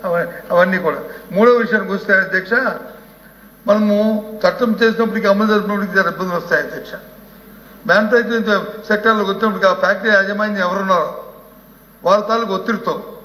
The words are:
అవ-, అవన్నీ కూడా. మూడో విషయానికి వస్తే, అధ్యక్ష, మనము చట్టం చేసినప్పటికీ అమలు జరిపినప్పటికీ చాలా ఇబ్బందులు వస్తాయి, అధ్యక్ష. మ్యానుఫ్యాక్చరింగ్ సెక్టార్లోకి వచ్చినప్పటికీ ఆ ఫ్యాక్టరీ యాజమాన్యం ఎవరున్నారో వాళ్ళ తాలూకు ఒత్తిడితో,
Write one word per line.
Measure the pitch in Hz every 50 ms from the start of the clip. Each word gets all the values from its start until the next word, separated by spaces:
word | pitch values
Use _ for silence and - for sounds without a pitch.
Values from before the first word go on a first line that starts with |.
| -
అవ-, | 180 170 175 - - - - - -
అవన్నీ | 180 175 185 185 185 180
కూడా. | 175 156 139 143 - - - - - -
మూడో | 160 196 226 247
విషయానికి | 240 233 220 - 220 208 196 185
వస్తే, | 196 185 - 202 196
అధ్యక్ష, | 190 185 - 185 185 185 - 233 262 262 208 160 - - - - - - - - - - - - - - - - - - -
మనము | 208 214 208 208 208 208 214 220 220 208 - - - - - -
చట్టం | - - 247 226 208 190 233
చేసినప్పటికీ | 226 214 226 226 202 190 190 190 202
అమలు | 196 202 220 214 214
జరిపినప్పటికీ | 208 196 202 208 202 214 185 175 190
చాలా | 180 170
ఇబ్బందులు | 165 - 185 180 175 165
వస్తాయి, | - - 165 147 143 -
అధ్యక్ష. | - 135 - - - - - - - - - - - - - - - - - - - - - 156
మ్యానుఫ్యాక్చరింగ్ | 175 208 220 220 247 233 226 208 233 226 202 220 202 185 - - - - - -
సెక్టార్లోకి | 214 208 - 226 220 214 196 190
వచ్చినప్పటికీ | 196 196 226 220 196 185 196 185
ఆ | 180
ఫ్యాక్టరీ | 185 180 185 202 196 208 220
యాజమాన్యం | 208 196 196 196 208 202 214 208 208 196
ఎవరున్నారో | 180 180 190 196 196 190 185 170 147 - - - - - - - - - - - - - - - - - - - -
వాళ్ళ | 175 196 208 202
తాలూకు | 214 226 226 233 190 190
ఒత్తిడితో, | 180 - 233 220 - - 180 151 - - - - - -